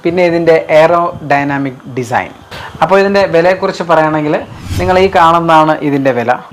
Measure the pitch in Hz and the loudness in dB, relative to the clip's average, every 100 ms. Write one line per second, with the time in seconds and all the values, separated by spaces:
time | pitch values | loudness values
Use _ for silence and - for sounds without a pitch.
0 | 170 180 175 170 165 160 - 156 165 175 | -2 0 0 0 2 2 4 2 4 2
1 | 175 - 147 143 143 139 139 127 - 127 | -2 -6 -2 -2 -2 -4 -6 -10 -12 -10
2 | 117 117 92 - - - - - 165 190 | -4 -4 -6 -14 -20 -18 -18 -4 0 2
3 | 196 202 185 165 175 185 190 185 170 160 | 2 0 2 2 2 0 -4 -6 0 0
4 | 156 156 151 175 - - - - 180 185 | 2 -2 -2 -4 -6 -16 -8 -4 0 2
5 | 190 190 165 170 165 160 156 151 147 139 | 2 4 4 4 4 2 2 0 -2 0
6 | 135 120 117 127 - | 0 -2 -2 -4 -6